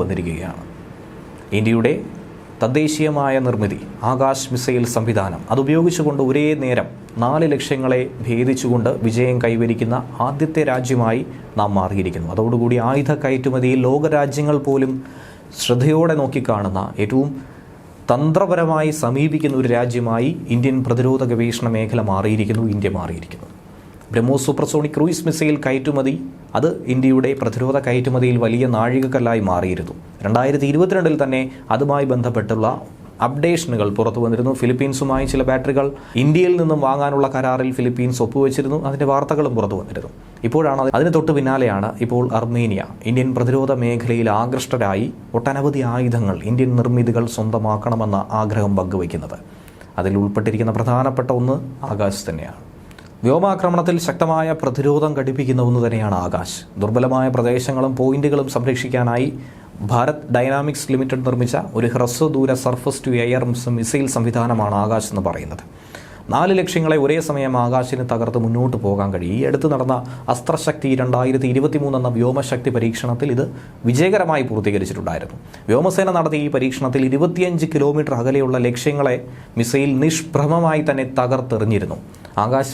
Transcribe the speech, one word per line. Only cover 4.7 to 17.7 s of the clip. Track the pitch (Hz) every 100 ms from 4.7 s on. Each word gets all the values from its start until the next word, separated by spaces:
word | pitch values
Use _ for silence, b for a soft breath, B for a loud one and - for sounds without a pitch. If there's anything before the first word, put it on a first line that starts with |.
| 123 120 117
സംവിധാനം, | 113 107 95 80 -
അതുപയോഗിച്ചുകൊണ്ട് | 120 135 160 170 170 147 139 131
ഒരേ | 143 151 151
നേരം | 131 120 87 - - 113
നാല് | 120 156 160
ലക്ഷ്യങ്ങളെ | 139 - 135 131 127 127 - 107
ഭേദിച്ചുകൊണ്ട് | 117 123 131 123 120 113 - 113
വിജയം | 113 127 123
കൈവരിക്കുന്ന | 117 113 117 113 113 127 127 - 123
ആദ്യത്തെ | 143 156 156 135
രാജ്യമായി | 127 127 123 113 117 - B B -
നാം | 104 98
മാറിയിരിക്കുന്നു. | 92 98 92 82 82
അതോടുകൂടി | 104 113 120 120 123 117
ആയുധ | 139 139 147
കയറ്റുമതിയിൽ | 139 131 135 127 127 131 127
ലോകരാജ്യങ്ങൾ | 143 156 147 143 131 147 147 139
പോലും | 135 131 131 B B B B B -
ശ്രദ്ധയോടെ | - 123 143 156 170 160
നോക്കിക്കാണുന്ന, | 131 135 - 104 98 92 98 -
ഏറ്റവും | 104 131 143 139 B B B